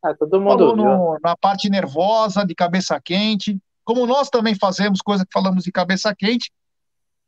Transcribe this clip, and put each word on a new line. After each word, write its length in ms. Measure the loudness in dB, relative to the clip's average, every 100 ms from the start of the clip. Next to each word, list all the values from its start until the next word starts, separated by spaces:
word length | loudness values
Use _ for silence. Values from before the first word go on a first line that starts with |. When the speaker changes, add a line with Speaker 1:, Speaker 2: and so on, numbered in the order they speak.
Speaker 1:
Ah, 120 | -6
todo 260 | -4 0 0
mundo 100 | 2 4
Speaker 2:
Falou 160 | 4
Speaker 1:
viu. 100 | 4
Speaker 2:
no, 340 | 2 2 0 0
na 140 | -2 0
parte 320 | 0 0 0
nervosa, 760 | 0 -2 0 0 2 0 0 -2
de 80 |
cabeça 440 | -2 -2 0 -2 -4
quente, 540 | -2 -2 0 -2 -4 -6 -8 _
como 220 | -4 0 2
nós 240 | 0 0
também 240 | 0 0
fazemos 460 | 0 0 0 0 0
coisa 240 | 0 -2 -2
que 60 |
falamos 320 | -2 0 0
de 60 | -2
cabeça 420 | -2 -2 -2 -2
quente. 360 | -2 -2 -2 -4 _ _ _ _ _ _ _